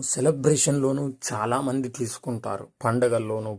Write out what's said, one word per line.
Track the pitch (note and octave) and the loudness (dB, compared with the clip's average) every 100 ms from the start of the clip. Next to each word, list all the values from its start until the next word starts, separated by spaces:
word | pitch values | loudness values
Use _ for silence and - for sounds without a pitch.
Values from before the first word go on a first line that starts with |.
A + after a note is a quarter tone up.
సెలబ్రేషన్‌లోనూ | C3+ - D3+ C#3 D3+ D3+ - C#3+ C3+ C#3 C#3+ C3 | -4 0 2 4 4 4 4 2 2 0 -2 -6
చాలామంది | - A2 A2 B2+ C3+ C3+ B2+ | -6 -4 0 0 0 -2 -2
తీసుకుంటారు. | B2 A2+ - - A2+ A2 G2 - - | -4 -6 -6 -6 -6 -4 -8 -10 -4
పండగల్లోనూ, | A#2+ A#2+ B2 A#2 A2 A2 G#2+ | 0 4 4 2 0 -4 -4